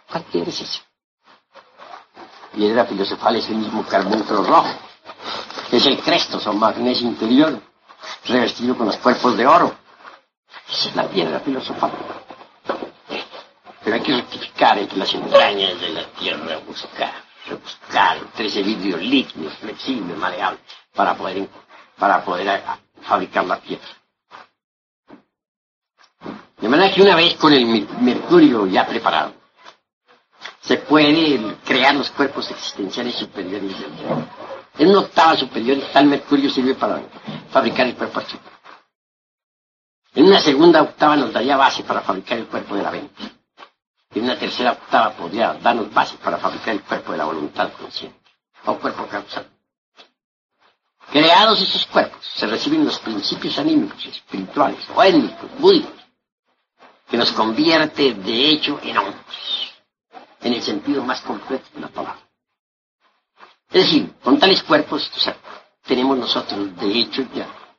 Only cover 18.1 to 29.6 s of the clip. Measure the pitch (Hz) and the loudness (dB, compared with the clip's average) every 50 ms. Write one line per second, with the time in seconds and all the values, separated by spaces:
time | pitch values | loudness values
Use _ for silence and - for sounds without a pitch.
18.1 | 80 78 78 - - 117 110 98 101 104 95 104 107 92 95 98 87 82 92 127 | 2 -2 -6 -12 -8 -6 -6 -4 -2 -2 -2 -2 -2 -2 -4 -4 -4 -4 -2 0
19.1 | 139 131 - - - 80 78 - - - - 110 - - - 135 131 113 92 85 | 2 0 0 -2 -8 -12 -12 -12 -12 -14 -14 -14 -14 -10 -8 -6 -6 -6 -6 -8
20.1 | 82 80 92 92 90 98 98 90 87 - _ - - - _ _ - 101 98 90 | -8 -6 -6 -6 -4 -4 -4 -4 -6 -8 _ -20 -20 -20 _ _ -4 -2 0 0
21.1 | 87 - 90 90 92 98 95 - - - - _ - - - _ _ - 101 101 | -2 -4 -6 -8 -6 -8 -8 -10 -12 -20 -20 _ -20 -20 -20 _ _ 0 2 2
22.1 | 92 87 - 92 90 92 101 101 98 95 - - - - _ _ _ - - - | 2 2 0 -2 -4 -4 -2 -2 -2 -4 -4 -8 -10 -12 _ _ _ -14 -6 -2
23.1 | 104 95 92 - - 98 87 92 95 - - - 87 - - - - _ _ _ | -2 -2 -2 -2 -2 -2 -2 -2 -4 -6 -6 -8 -12 -12 -12 -16 -20 _ _ _
24.1 | _ _ _ _ - - - _ _ _ _ _ _ _ _ _ _ _ _ - | _ _ _ _ -20 -20 -20 _ _ _ _ _ _ _ _ _ _ _ _ -20
25.1 | - - _ _ _ _ _ _ _ _ _ _ _ _ _ _ _ _ _ _ | -20 -20 _ _ _ _ _ _ _ _ _ _ _ _ _ _ _ _ _ _
26.1 | _ _ - - - - - _ _ - 104 110 135 165 196 185 - 180 196 202 | _ _ -16 -16 -16 -16 -18 _ _ -6 -2 2 4 4 4 4 6 6 6 8
27.1 | 175 160 170 165 - - 156 151 147 131 120 117 113 104 101 - - 113 123 123 | 6 6 4 2 2 4 4 6 6 6 6 4 2 0 0 -2 -2 0 2 2
28.1 | 110 95 - - 175 175 156 131 120 107 98 92 98 117 - - 110 113 - 92 | 2 0 2 4 6 8 8 8 6 4 2 2 2 0 0 0 -2 -2 0 0
29.1 | 82 78 76 - - _ _ _ _ _ | 0 0 0 -2 -6 _ _ _ _ _